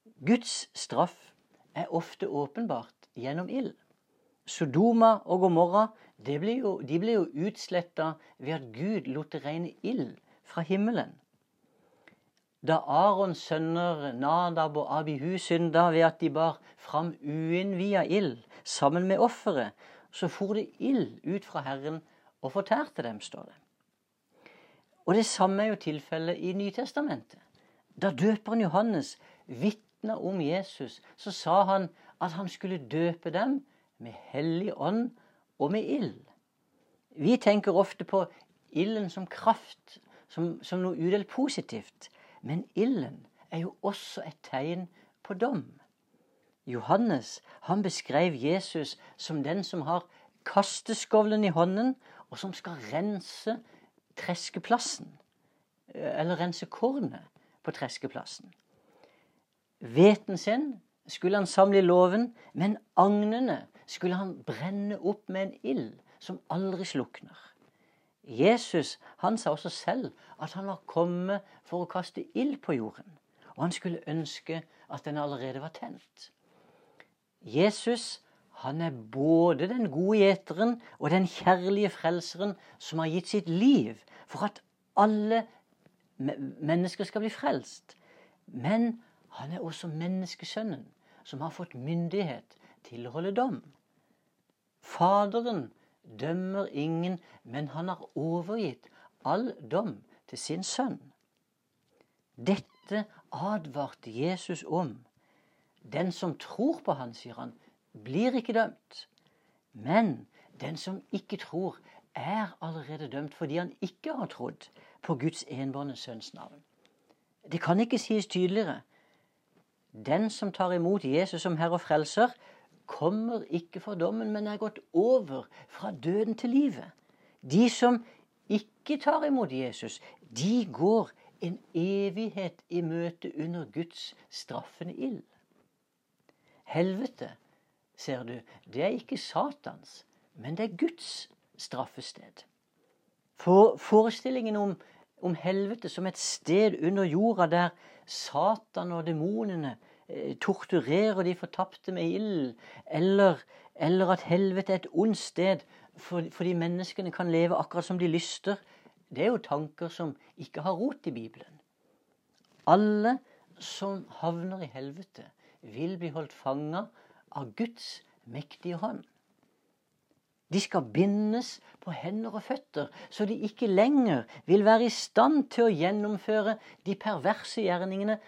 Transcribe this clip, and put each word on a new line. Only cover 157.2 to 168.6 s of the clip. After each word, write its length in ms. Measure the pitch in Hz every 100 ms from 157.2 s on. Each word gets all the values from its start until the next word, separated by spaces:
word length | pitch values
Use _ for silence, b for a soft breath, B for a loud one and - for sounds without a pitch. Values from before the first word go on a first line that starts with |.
| 175
leve 260 | 165 170 -
akkurat 300 | - 175 170
som 100 | 180
de 80 | 175
lyster, 540 | 165 - - 190 196 b b b b -
det 140 | -
er 100 | 202
jo 80 | 240
tanker 480 | - 147 151 - 165
som 240 | - 160 - b b
ikke 240 | 139 156
har 160 | 170 175
rot 320 | 262 - -
i 60 | 117
Bibelen. 420 | 113 - - - _ _ _ _ _ _ _ _ _ _ -
Alle 500 | 185 214 208 220 262 b b b -
som 480 | - - 196 196 - -
havner 400 | 165 170 185 190
i 80 | 151
helvete 560 | 131 139 160 190 - 113 _ b b
vil 360 | 117 113 165 185
bli 160 | 170
holdt 200 | 156 147
fanget 600 | - 135 139 151 170 214 b b b b
av 160 | - 123 104
Guds 460 | 233 233 - - b b 120
mektige 520 | 131 - -